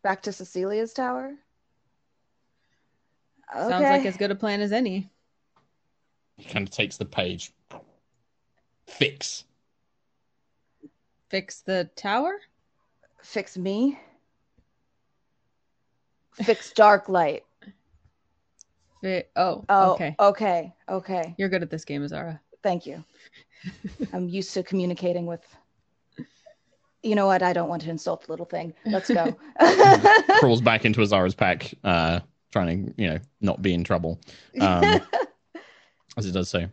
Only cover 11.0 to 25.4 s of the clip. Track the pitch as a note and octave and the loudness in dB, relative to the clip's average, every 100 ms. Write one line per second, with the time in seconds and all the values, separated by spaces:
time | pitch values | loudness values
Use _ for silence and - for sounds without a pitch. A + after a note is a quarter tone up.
11 | _ _ _ G3 F#3+ - - F#3+ F3 - | _ _ _ -10 -10 -18 -6 -4 -6 -10
12 | G3+ A3 D#4 G4+ _ _ _ _ _ _ | -4 -2 -4 -6 _ _ _ _ _ _
13 | _ _ - A3 G3 F#3 F#3 G3+ C4+ C#4+ | _ _ -10 -8 -8 -10 -8 -2 -2 -4
14 | - _ _ _ _ _ _ _ _ _ | -18 _ _ _ _ _ _ _ _ _
15 | _ _ _ _ _ _ _ _ _ _ | _ _ _ _ _ _ _ _ _ _
16 | _ _ _ - A3 A3 - - G#3 G3+ | _ _ _ -6 0 0 0 6 6 6
17 | G3+ F#3 D#3 D3+ _ _ - - _ _ | 2 0 0 -2 _ _ -20 -20 _ _
18 | _ _ _ _ _ _ _ _ _ _ | _ _ _ _ _ _ _ _ _ _
19 | F#3+ F#3 - - F#3 - - G3 F#3+ F3+ | -6 -6 -6 -2 -2 -2 2 4 4 2
20 | D#3+ D#3 G3+ G3+ G#3+ F3 D#3+ _ - F#3+ | -4 2 2 4 0 -2 -4 _ -8 -8
21 | F3+ F#3 E3 E3+ G3 F#3 E3 D#3+ - C#3+ | -6 -8 -8 -6 -4 -4 -6 -10 -10 -10
22 | C#3+ D#3 E3+ D#3+ _ _ G#3 F3 D3+ D#3 | -8 -10 -12 -14 _ _ -4 -4 -8 -16
23 | D#3+ _ - _ _ _ F#3 - G3+ - | -18 _ -20 _ _ _ -18 -16 -18 -12
24 | A3+ F3+ F3+ F#3+ F#3+ - F3+ F#3+ F3+ F3 | -10 -8 -8 -8 -6 -8 -4 -4 -2 -4
25 | F3+ F3 E3+ E3+ | -4 -4 -6 -10